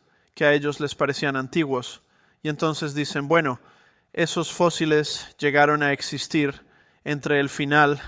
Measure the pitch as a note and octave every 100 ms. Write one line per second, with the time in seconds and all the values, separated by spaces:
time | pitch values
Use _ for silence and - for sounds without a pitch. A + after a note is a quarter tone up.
0 | _ _ _ - D3+ D3 D3 C#3+ C#3+ -
1 | C#3 C3 C#3+ C3+ C3 F3 D3 C3 B2 -
2 | _ _ _ _ D#3 D3 D#3+ D3+ D#3 C#3+
3 | C#3+ D3 C#3+ E3 D3+ B2 _ _ _ _
4 | _ - E3 - D#3+ - F3 - D#3+ D3+
5 | D3 - - - D3 C#3 D3 D3+ D3 C#3
6 | - C#3+ - E3 C#3+ - _ _ _ _
7 | - D3 C#3 D3 C#3 - C#3+ D3 D3 D3